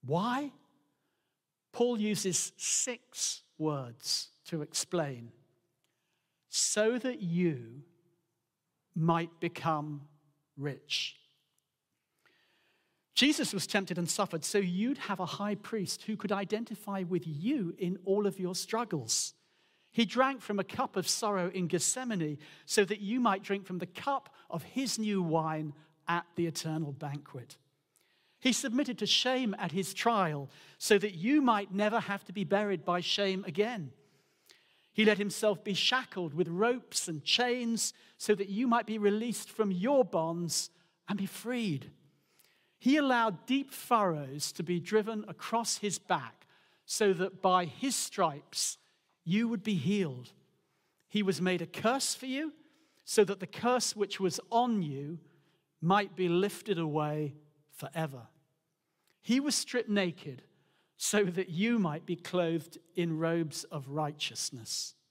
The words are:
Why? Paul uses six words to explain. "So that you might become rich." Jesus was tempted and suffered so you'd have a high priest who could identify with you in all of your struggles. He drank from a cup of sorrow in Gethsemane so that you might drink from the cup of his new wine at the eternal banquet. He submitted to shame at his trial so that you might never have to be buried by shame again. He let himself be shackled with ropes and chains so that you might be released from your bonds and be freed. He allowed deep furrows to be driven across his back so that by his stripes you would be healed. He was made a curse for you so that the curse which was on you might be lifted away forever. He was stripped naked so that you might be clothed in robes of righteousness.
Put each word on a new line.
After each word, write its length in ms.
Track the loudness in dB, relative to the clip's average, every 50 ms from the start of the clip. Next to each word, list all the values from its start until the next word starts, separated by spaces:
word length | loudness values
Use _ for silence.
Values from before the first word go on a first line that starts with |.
| -4
Why? 500 | 0 0 0 0 0 -2 -2 -4 -6 -10 -14 _ _ _ _ _ _ _ _ _ _ _ _ _ _ _ _ _ _ _ _ _ _ _
Paul 260 | 0 0 0 0 0
uses 540 | 0 -2 -2 -2 -2 -2 -2 -2 -4 -4 -8 _
six 840 | -4 -2 -2 0 -2 -2 -6 -10 _ _ _ -6 -4 -4 -6 -8 _ _ _
words 760 | _ -2 -2 -2 -2 -6 -10 -14 -14 -6 -4 -4 -4 -4 -6 _ _ _
to 140 | -8 -6 -6
explain. 720 | -6 -4 -4 -6 -4 _ -2 -2 -2 -2 -4 -8 -12 -16 -18 _ _ _ _ _ _ _ _ _ _ _ _ _ _ _ _ _ _ _ _ _ _ _
"So 480 | -4 -2 0 0 2 4 4 4 4 2
that 240 | 0 -4 -4 -2 -4
you 600 | -2 2 2 2 2 2 0 -6 -12 -16 -18 -18 _ _ _ _ _ _ _ _ _ _ _ _ _ _ _ _ _ _ _ _ _ _
might 460 | 0 2 4 4 4 2 -2 -6 _
become 680 | -6 -4 -4 -2 0 0 0 0 -2 -4 -8 -10 -10 -16 _ _ _ _ _ _ _ _ _ -8
rich." 580 | -6 -6 -6 -8 -8 _ -4 -4 -4 -6 -10 -14 _ _ _ _ _ _ _ _ _ _ _ _ _ _ _ _ _ _ _ _ _ _ _ _ _ _ _ _ _ _ _ _ _ _ _ _ _ _ _
Jesus 380 | 4 4 4 4 4 0 -2 -2
was 140 | -4 -6
tempted 320 | 0 0 0 0 0 -4 -4
and 100 | -2 -2
suffered 380 | 0 -2 -2 -2 -2 -4 -6
so 100 | 0 0
you'd 400 | 2 2 2 0 0 0 0 -2
have 240 | -2 -2 -6 -4 -4
a 60 | -4
high 280 | -6 -4 -4 -4 -4 -4
priest 500 | -4 -6 -6 -4 -4 -4 -4 -6 -8 -6
who 120 | -6 -6
could 160 | -4 -2 -2 -2
identify 720 | -2 -2 -2 -2 -4 -4 -6 -10 -12 -8 -6 -4 -4 -4
with 240 | -2 -2 -2 -2
you 480 | -2 -6 -4 -2 0 0 0 0 -2 -4
in 220 | -4 -4 -4 -4 -4 0
all 200 | 0 2 2 2
of 120 | 0 -2 -2
your 160 | -4 -4 -4
struggles. 800 | -4 -6 -2 -2 -2 -2 -2 -4 -6 -2 -2 -2 -2 -2 -4 -6 _ _ _ _ _ _ _ _ _ _ _
He 160 | _ 2 2
drank 340 | 2 4 2 2 2 2 -4
from 180 | -6 -4 -2 -2
a 60 | -2
cup 320 | -2 -2 -4 -4 -2 -2
of 100 | -4 -2
sorrow 440 | 0 -2 0 0 0 0 2 0 -2
in 180 | -2 -2 -2 0
Gethsemane 680 | 0 0 2 0 0 -2 -2 -4 -2 -2 -2 -2 -4 -6 -10 -18 -20 -20 -12
so 180 | -2 4 4 4
that 140 | 4 2 -4
you 200 | -2 -2 0 2
might 220 | 4 4 2 2 0
drink 240 | -2 -4 -4 -2
from 100 | -6 -6
the 100 | -6 -6
cup 480 | -8 -10 -6 -2 -2 -2 -2 -2 -8 _ -20 -16 _
of 140 | -8 -8 -8
his 360 | -6 -4 -4 -2 -2 -2 -2
new 220 | 0 0 2 2
wine 540 | 2 4 2 2 2 0 -2 -4 -4 -6 -8 -12 -18 _ _ _ _ -2
at 180 | -2 -2 -2 _ _
the 100 | -4 -4
eternal 460 | -2 -2 -6 -6 -4 -4 -4 -4 -4 -6
banquet. 680 | -8 -8 -8 -8 -8 -10 -12 -16 -16 -16 -16 -20 -20 _ _ _ _ _ _ _ _ _ _ _ _ _ _ _ _
He 160 | 0 2 2
submitted 420 | 2 0 -2 0 0 0 0 -2 -4
to 60 | 0
shame 480 | 2 2 2 2 2 0 2 0 0 -2 -2
at 140 | -4 -4 -2
his 200 | -2 -4 -4 -4
trial 560 | 0 2 2 4 4 2 2 0 -4 -6 -10 -14 -20 -20 -20 -16 _
so 180 | 4 6 6
that 180 | 6 6 2 -4
you 280 | -2 0 4 4 6 6
might 300 | 6 4 4 2 -2 0
never 280 | 2 2 2 2 2
have 240 | 0 -2 -6 -6 -6
to 80 | -10 -6
be 120 | -4 -2
buried 420 | 2 2 2 2 2 0 -2 0
by 160 | 0 0 0 0
shame 420 | 0 0 2 2 0 0 -2 -4
again. 480 | -6 0 0 0 0 0 -6 -8 -10 -12 _ _ _ _ _ _ _ _ _ _ _ -20 _ _ _ _ _ _ _ _
He 100 | 6 6
let 140 | 6 6 6
himself 440 | 2 -4 -2 0 2 2 2 2 -2
be 120 | -4 -2
shackled 580 | 2 2 2 2 2 0 -2 -6 -6 -6 -4 0
with 160 | 0 -2 0
ropes 580 | 2 2 2 2 2 0 -4 -6 -6 -6 -4
and 160 | -4 -6 -6 0
chains 720 | 0 2 2 4 2 2 0 0 0 0 0 0 -2 -4 _ -20 -20 _
so 180 | _ 2 2 2
that 140 | 2 2 -4
you 180 | -2 0 2
might 200 | 4 4 2 2
be 100 | 0 -4
released 540 | 2 2 2 2 2 0 -2 -4 -4 -6 -12
from 200 | -2 0 0 2
your 360 | 2 2 2 4 4 4 4
bonds 640 | 4 2 0 0 0 -2 -2 -2 -2 -2 -2 -4 -4 _ _ _ _ _ _ _
and 120 | -6 -4 -4
be 80 | -4
freed. 640 | -4 -6 -8 -6 -4 -4 -2 0 0 -2 -2 -4 -10 -20 _ _ _ _ _ _ _ _ _ _ _ _ _ _ _ _ _ 2
He 140 | 4 4
allowed 480 | 6 6 4 4 4 4 2 0 -2 -2
deep 300 | 0 0 0 0 -2 -10
furrows 800 | -14 0 2 4 4 6 4 2 0 -4 -8 -6 -6 -6 -6 -6
to 100 | -6 -4
be 180 | -2 -2 -2
driven 480 | -2 2 2 2 2 2 -4 -6 -6 -8
across 480 | -12 -12 -8 -2 -2 -2 0 0 -4
his 220 | -2 -2 -4 -4 -4
back 480 | _ _ -2 -2 -2 -6 -16 _ -20 _ _ _ _ _ _ _ _
so 260 | -6 0 2 4 4 4
that 300 | 4 0 -4 -4 0 2
by 240 | 4 4 6 4
his 280 | 2 -4 -4 -4 -2 -2
stripes 840 | -2 -4 -4 0 2 2 2 2 -2 -14 _ -4 -4 -2 -2 -4 -6 _ _ _ _ _ _ _ _ _
you 260 | 0 2 2 2 2
would 140 | 0 -2 -2
be 120 | 0 0
healed. 580 | 0 2 2 2 2 0 -2 -2 -8 -12 -16 -20 _ _ _ _ _ _ _ _ _ _ _ _ _ _
He 160 | _ -2 -2 0
was 200 | 0 0 2 2
made 180 | 0 0 0
a 60 | -2
curse 480 | -6 -10 0 0 2 2 2 0 -2 -4
for 100 | -4 -6
you 300 | -6 -4 -4 -4 -6 -8 -10 -20 _ _ _ _ _ _ _ _
so 180 | -2 4 4 4
that 140 | 4 4 -6
the 80 | -8
curse 480 | -12 -10 -2 0 2 2 2 2 -2 -2
which 240 | -2 -4 -4 -2 -2
was 220 | -2 -2 -2 -2 -8 0
on 300 | 2 2 2 4 2 0
you 400 | 0 -2 -4 -6 -6 -8 -10 -12 -14 -18 _ _ _ _ _ _ _ _ _ _ 2
might 340 | 4 4 4 4 2 -2
be 100 | -2 0
lifted 520 | 2 4 4 4 2 0 -4 -2 -2 0 0
away 580 | 0 0 0 0 0 0 0 -2 -2 -4 -6 -10 -18 _ _ _ _ _
forever. 600 | _ -12 -12 -8 -4 -4 -4 -4 -4 -10 -18 -20 _ _ _ _ _ _ _ _ _ _ _ _ _ _ _ _ _ _
He 200 | _ 2 2 2
was 140 | 4 2 0
stripped 360 | -2 -2 -2 -2 -2 -2 2
naked 520 | 2 2 2 2 -2 -6 -10 -12 -14 -14 -16 _ _ _ _ _ _ _ _ _ _
so 280 | _ -4 0 2 4 4
that 260 | 4 2 -2 -4 -2
you 280 | 0 0 2 2 4 4
might 280 | 2 2 0 -4 -4
be 100 | -6 -6
clothed 600 | -6 -6 -2 0 2 2 2 0 -2 -4 -6 -18 -20 _ _ _
in 240 | -2 0 0 0 0
robes 460 | 0 0 2 0 0 -2 -4 -8 -10
of 240 | -8 -10 -10 -8 -6
righteousness. 1080 | -4 -2 -2 -2 -4 -4 -6 -6 -4 -4 -6 -6 -6 -8 -10 -8 -6 -6 -6 -8 -12 _ _ _